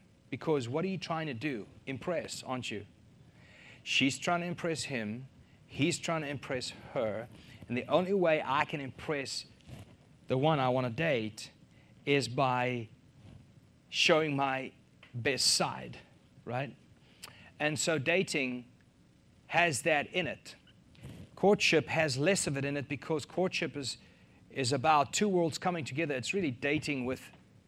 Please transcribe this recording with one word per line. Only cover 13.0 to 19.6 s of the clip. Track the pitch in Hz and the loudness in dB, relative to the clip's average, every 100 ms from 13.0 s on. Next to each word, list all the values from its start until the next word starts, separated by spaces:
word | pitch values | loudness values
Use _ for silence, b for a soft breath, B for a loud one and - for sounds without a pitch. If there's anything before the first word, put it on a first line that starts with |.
| - - - - - - - - _ | -20 -20 -20 -20 -20 -20 -20 -20 _
showing | - - 160 156 139 | 2 6 6 4 2
my | 139 131 131 - _ _ - | 0 -2 -6 -14 _ _ -12
best | 123 117 127 - - | -4 0 2 2 2
side, | 151 127 127 120 - - - - - | 0 -2 -10 -14 -18 -20 -20 -18 -6
right? | 120 143 - - - B B B B B B | -4 -6 -10 -20 -20 B B B B B B
And | 151 151 | -2 0
so | - 156 | 0 2
dating | 135 175 175 156 131 123 120 - - _ - _ _ - - | 2 2 2 0 -2 -4 -10 -20 -20 _ -20 _ _ -20 -2
has | 151 | 2